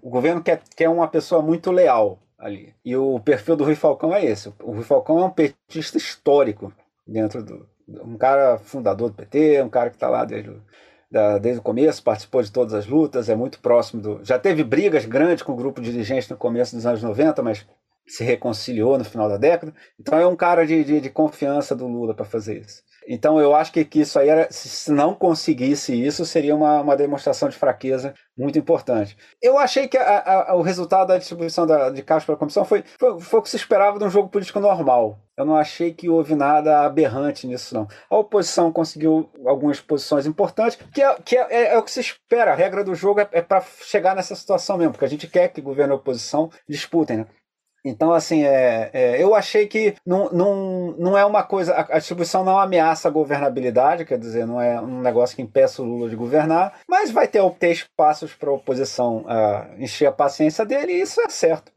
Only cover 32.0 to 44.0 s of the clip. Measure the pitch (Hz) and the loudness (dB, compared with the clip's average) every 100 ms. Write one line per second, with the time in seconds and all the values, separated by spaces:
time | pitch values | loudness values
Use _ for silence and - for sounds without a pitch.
32 | - 160 151 147 147 202 185 285 - - | -2 -2 0 -4 -2 -2 2 0 -2 0
33 | 254 180 170 226 208 226 - 196 202 202 | 0 0 0 0 0 -8 0 2 4 2
34 | 208 196 196 202 185 208 202 180 135 123 | 0 0 0 -4 -4 0 2 2 2 2
35 | 110 104 _ - 143 156 151 - 170 165 | 2 -4 _ -6 0 2 0 -4 -6 -4
36 | 175 165 156 151 139 151 156 147 147 139 | 0 0 0 0 2 2 4 4 4 2
37 | 143 123 143 139 127 123 - 117 107 - | 0 0 -4 -6 -10 -10 -8 -8 -8 -12
38 | _ 202 208 208 175 - 170 165 160 156 | _ -2 2 0 0 0 0 0 -4 -2
39 | 156 156 156 - 127 135 147 139 - 147 | 0 0 -2 -6 -2 0 0 -2 -4 -4
40 | - 143 147 156 185 - 226 - - - | 0 -2 -2 -2 -4 0 -4 -4 -10 0
41 | - - - 254 - 233 240 233 214 - | 0 0 0 0 2 0 2 2 0 -6
42 | 233 - _ 240 208 147 190 190 190 165 | -8 -10 _ 2 2 2 0 0 -4 -2
43 | 190 202 202 170 170 190 185 - - 202 | 0 2 2 -2 0 0 0 -12 -4 0